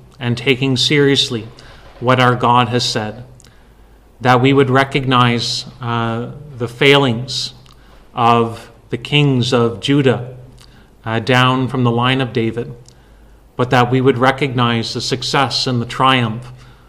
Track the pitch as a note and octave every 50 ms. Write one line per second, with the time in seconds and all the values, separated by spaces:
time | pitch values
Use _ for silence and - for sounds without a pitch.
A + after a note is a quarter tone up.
0 | - - - - B2+ A#2+ A#2 - - C#3 C3 A#2+ C3+ C3+ C3 A#2+ - - D#3 C#3+
1 | C#3+ C#3 C#3 C3+ - - B2+ A2+ A2+ A#2 - - - - - - - - - -
2 | A#2+ A#2+ B2+ B2+ B2+ A#2 - - B2+ A#2+ A#2+ B2 B2 A2 B2 B2 A#2+ - - A#2+
3 | G#2+ G#2+ G#2 A2+ B2 - - - - - _ - - - - - - _ - -
4 | _ _ _ _ A#2 B2 B2+ B2 B2 C#3 C#3 C3+ C#3 B2 B2+ C3+ C3+ C3 - D3+
5 | C3 B2+ C3+ B2 B2 A#2+ A#2+ A#2 A2 - - - - - - - B2 A#2 A#2 A#2
6 | A#2 A#2 A2+ A#2 A#2+ B2 B2+ - - - - A#2 A#2+ A2 - - D3 C#3 C#3 C#3+
7 | C#3 C3 A2+ A2+ B2+ B2+ - - - - - - - - - - - - - -
8 | - - - - A#2 A#2 A#2 A#2+ A#2 A2+ A2 - - - - - _ - - A#2+
9 | B2 - D3 D3 D3 C#3+ C3+ B2 A#2 - C3 A#2+ A#2 A#2 - G2+ - - C#3 D3
10 | C3+ C3 A2+ G2 - - - - - - - - - - - - - _ _ _
11 | _ A2+ A2 A2 G#2+ A2+ B2+ B2+ B2+ B2+ B2+ C3 C3 A#2+ C3 C3 B2 A#2+ A#2 A#2
12 | A#2+ B2+ C3 C3 C3 A#2 G#2 C3 A2+ A2+ A2 A#2 B2 C#3 C3 - - - - -
13 | - - - - - - - - _ _ _ - B2+ B2 C#3 B2+ B2 A#2 C3 C3
14 | B2+ C3+ C3 A#2 B2+ C3 B2+ - D#3 C#3 A#2+ B2+ A#2+ A#2 A#2 A2+ A2 - - B2
15 | - - - B2+ - - - C#3+ C#3 - - - - C3+ B2+ A#2+ A#2 A#2+ - -
16 | C3 C3 C3 B2+ A#2+ A2+ A2 B2 B2+ - - - - - - - -